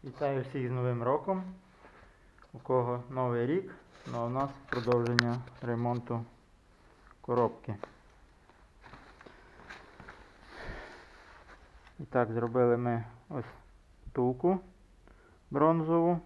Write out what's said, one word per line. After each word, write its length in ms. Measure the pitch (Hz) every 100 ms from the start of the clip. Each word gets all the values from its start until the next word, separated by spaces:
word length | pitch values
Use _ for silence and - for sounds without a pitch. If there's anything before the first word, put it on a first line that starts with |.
Вітаю 380 | 143 123 143 135
всіх 280 | 127 143 123
з 20 |
Новим 320 | 127 123 120
роком! 400 | 120 151 - 190 185 - - - - - - - - - -
У 60 | 123
кого 440 | - 127 120 123 120
Новий 360 | 131 123 120 123
рік, 300 | 175 185 - - - -
ну 60 | 120
а 80 | 117
у 40 |
нас 200 | 131 139 - -
продовження 680 | 123 117 120 117 120 117 123 123 -
ремонту 640 | 123 117 120 120 120 117 113 - _ _ _ - - - - -
коробки. 540 | - 120 113 117 - 104 - - - - - - - - - - - - - - - - - - - - - - - - - - - - - - - - - - - - - - - - - -
І 40 |
так, 280 | 127 127 113
зробили 460 | 113 117 127 120 120
ми 280 | 120 117 110 - -
ось 160 | 139 - - - - - - -
втулку 520 | - 123 127 175 185 - - - - - - - - _
бронзову. 680 | 143 156 165 156 170 170 175